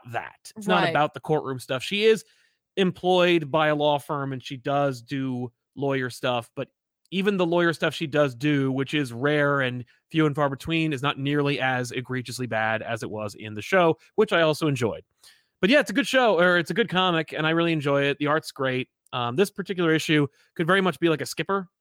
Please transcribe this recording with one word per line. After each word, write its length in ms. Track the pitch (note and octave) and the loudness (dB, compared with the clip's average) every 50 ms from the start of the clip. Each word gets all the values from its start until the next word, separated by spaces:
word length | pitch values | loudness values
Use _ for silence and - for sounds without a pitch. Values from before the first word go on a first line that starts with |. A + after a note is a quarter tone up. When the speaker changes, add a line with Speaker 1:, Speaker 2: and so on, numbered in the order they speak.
| - A#2+ | -2 -6
Speaker 1:
that. 400 | A#2 A2 D2+ - - _ - - - | -8 -8 -8 -10 -14 _ -20 -20 -18
It's 120 | A3 G3+ | -6 -2
not 160 | G3+ F#3 F3 E3 | 0 2 2 2
Speaker 2:
Right. 60 | E3+ | 2
Speaker 1:
about 240 | D#3+ D3 D3+ - - | 2 2 0 0 -2
the 60 | - | -6
courtroom 400 | - - D#3 D3 - C3 C3+ B2 | -2 0 0 0 0 -4 -8 -8
stuff. 240 | - - C3 B2+ - | -6 -6 -6 -6 -4
She 220 | - G3 G#3 G#3+ | -4 -2 2 4
is 180 | A3 A3 F3+ - _ _ _ _ _ _ _ _ _ _ | 4 4 4 0 _ _ _ _ _ _ _ _ _ _
employed 760 | F#3+ G3 F3+ F3 - F3+ F3+ F#3 F3+ F3 F3+ F3 E3+ D3+ C3+ | 0 0 0 0 0 0 2 4 4 4 4 4 2 2 0
by 160 | D3 D#3 D#3 | 0 2 2
a 80 | D3+ D3+ | 2 2
law 220 | D3 D3 D3 D3 C#3 | 2 2 2 2 0
firm 340 | - - D3+ C#3+ C#3 C3+ C3+ | -2 -4 -6 -4 -4 -6 -6
and 80 | B2+ - | -8 -10
she 140 | - C#3+ | -12 -12
does 440 | B2 - C#3+ C#3 C#3+ C#3+ C#3 C3 A#2+ | -8 -4 -2 0 2 2 0 -2 -4
do 500 | A#2 - C#3+ C3+ C3+ C3 B2+ B2 B2 A#2+ - _ _ _ _ | -8 -8 -6 -6 -4 -4 -4 -6 -6 -8 -12 _ _ _ _
lawyer 340 | B2+ C#3 C#3 C3+ C3+ B2+ B2 | -6 -4 -2 -2 -2 -2 -4
stuff, 400 | - - - B2+ B2 A#2+ A#2 - _ | -6 -4 -4 -2 -2 -2 -4 -6 _
but 140 | C#3 C3 - _ _ _ _ _ _ _ _ | -10 -10 -10 _ _ _ _ _ _ _ _
even 260 | E3+ F#3+ F#3+ G#3+ G3+ | -4 -2 0 0 2
the 80 | F3+ F3+ | 2 2
lawyer 260 | E3 F3 F3 F3 E3+ D3+ | 2 2 2 2 2 0
stuff 200 | - F3+ D#3 - | 0 -2 -2 -2
she 140 | - E3+ | -4 -4
does 260 | C#3 C3+ D3 D3 C3+ B2 | -2 0 2 2 0 0
do, 360 | A2+ C#3+ D3+ D3 C#3 C3+ C3+ | -2 0 0 2 2 0 0
which 220 | C3 C3+ C3+ - D#3 | -2 -2 -4 -2 -2
is 200 | D3 C#3 A#2+ A#2 | -4 -4 -4 -4
rare 480 | A#2 C#3 D3 D3+ D3 C#3+ C#3+ C#3+ C#3 | -2 -2 0 2 2 2 2 0 0
and 240 | C3 B2 B2 B2 A#2+ - _ _ _ _ | -2 -2 -4 -8 -12 -14 _ _ _ _
few 160 | - D#3 D#3 | 0 0 2
and 100 | D3+ C3+ | 2 2
far 140 | D#3 D3 C#3 | 0 0 0
between, 420 | C3+ - - D#3+ E3 D#3+ D#3+ D#3 | -2 -4 -4 -2 -2 0 0 0
is 100 | C#3+ A#2+ C#3 | -2 -2 -2
not 160 | D3 - C#3 | -2 -2 -2
nearly 400 | C3+ C#3+ D3 D3 C#3+ C#3+ C#3+ G#2 | -2 0 0 0 2 0 0 0
as 320 | C3 C3 B2+ B2 B2 A#2+ | 0 0 0 -2 -4 -4
egregiously 560 | - C3 B2 - B2+ B2+ A#2 - A#2+ C3 B2+ | -6 -8 -6 -6 -6 -8 -8 -8 -8 -8 -6
bad 340 | A2 A2+ A2 A2 A2 A2 A2 | -4 -2 -2 0 0 -2 -2
as 220 | - A2+ A#2 A2 A#2 | -4 -6 -6 -6 -6
it 60 | D#2 | -8
was 240 | G#2 G#2+ G#2+ G#2 - | -8 -8 -8 -8 -10
in 180 | - G#2+ G#2+ G#2+ | -12 -12 -12 -10
the 80 | G#2+ | -10
show, 360 | - - F#3+ F#3 F3 D#3+ - - _ _ _ | -4 0 2 4 4 4 2 0 _ _ _
which 180 | G#3 A3 - G3 | 0 0 2 2
I 80 | E3+ | 2
also 260 | E3 D#3 D3+ - D#3+ | 4 2 2 2 0
enjoyed. 360 | D3+ C#3 A#2 A#2+ G2+ D#2 - - _ _ _ _ - _ _ _ _ _ _ | -2 0 0 0 -2 -2 -6 -12 _ _ _ _ -20 _ _ _ _ _ _
But 80 | F#3+ F#3 | 2 4
yeah, 100 | C#4 - | 4 4
it's 100 | - - | 2 2
a 40 | F#3+ | 0
good 140 | A3+ G#3 | -2 0
show, 320 | - - C4 B3 A3 F3+ D#3+ | 2 2 4 4 4 4 6
or 180 | F3+ F3+ F3 | 4 4 4
it's 140 | F3 D#3 - | 2 2 0
a 20 | E3+ | 0
good 160 | A3+ A#3 - | 0 0 0
comic, 420 | E3+ F#3 F#3 F#3 E3+ D#3+ D#3 - - | 0 0 2 2 2 0 -2 -4 -4
and 120 | - D#3 | -2 0
I 40 | D#3 | 2
really 200 | E3 E3+ E3+ E3+ D#3+ | 2 2 2 2 0
enjoy 300 | D3+ C3+ D3 C#3 C#3 C#3 | 0 0 2 2 2 2
it. 120 | C#3+ C#3 | 2 0
The 100 | - D3 | 0 0
art's 240 | C#3+ D3+ D#3+ - - | 0 0 0 -2 -4
great. 380 | - - C3+ C3 B2+ B2+ B2+ - _ _ _ _ - | -6 -4 -2 -2 -2 -2 -4 -8 _ _ _ _ -6
Um, 220 | B2+ A#2+ A#2+ B2 | -4 -4 -2 0
this 140 | D#3+ G3+ - | 0 0 0
particular 440 | - - F3+ - F#3+ F3+ F3 D#3+ D#3+ | -2 -6 -8 -6 -4 0 2 2 2
issue 340 | D3+ - - D#3 D3+ C#3+ - _ _ _ _ _ | 2 2 2 2 2 2 0 _ _ _ _ _
could 120 | - E3 | -4 0
very 140 | D#3+ F#3 G3 | 2 2 2
much 180 | F#3+ F3+ D#3 - | 2 0 0 0
be, 80 | E3+ | 0
like, 140 | E3 D#3 C#3 | 0 0 0
a 40 | B2+ | -4
skipper, 440 | - - - D3+ - G3 G3 F3+ - _ _ | -6 -6 -6 -4 -2 -2 -4 -4 -8 _ _